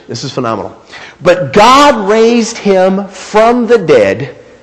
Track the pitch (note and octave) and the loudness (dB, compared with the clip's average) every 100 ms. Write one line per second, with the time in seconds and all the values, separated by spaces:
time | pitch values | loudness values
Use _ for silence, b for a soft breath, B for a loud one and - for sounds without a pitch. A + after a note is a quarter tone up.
0 | - A#2 C#3 C3+ A#2+ G#2+ F#2+ - B B | -16 -14 -10 -8 -6 -6 -8 -14 B B
1 | B B C#3 F3 C#3 G3+ A3 C4+ C#4+ A#3+ | B B -2 -2 0 2 4 4 4 2
2 | G3 A3 A3+ A#3+ G#3+ - G#3 F#3+ F#3+ F#3+ | 0 0 2 0 -2 -4 -2 0 0 -2
3 | G3 - - G#3+ A3+ B3 A3 A#3 E3 C3 | -6 -14 -4 0 2 2 0 0 2 2
4 | G2 G2 C3+ - - - | 2 -2 -8 -14 -20 -20